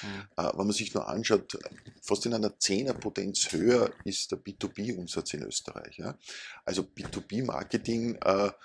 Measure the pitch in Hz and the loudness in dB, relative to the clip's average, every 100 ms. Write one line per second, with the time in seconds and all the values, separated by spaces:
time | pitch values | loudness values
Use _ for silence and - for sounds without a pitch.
0 | 101 98 98 - 85 - 101 - 104 98 | -8 -8 -6 0 0 2 2 2 0 -2
1 | 53 87 113 104 - - - - - - | 0 -2 4 4 4 -8 -10 -14 -18 -14
2 | - 101 120 113 107 - - 101 135 120 | 0 0 2 0 0 0 2 2 2 -2
3 | 107 98 98 - - - 104 123 104 - | -4 -4 -2 0 0 4 6 6 6 0
4 | 104 95 - 95 - 101 101 - 110 92 | -4 -4 -2 -4 -6 -6 -6 -4 -4 -4
5 | 87 - - 76 52 - - - - - | -4 -4 -4 -6 -4 -6 -6 -10 -12 -8
6 | 101 - - - - - - 92 92 - | -8 -8 -12 -14 -14 -8 -4 -2 -4 -8
7 | - 101 - 104 127 69 - 110 110 117 | -10 -8 -6 -2 -2 -2 -2 -2 0 0
8 | 117 113 - 98 101 - | 0 2 4 6 4 0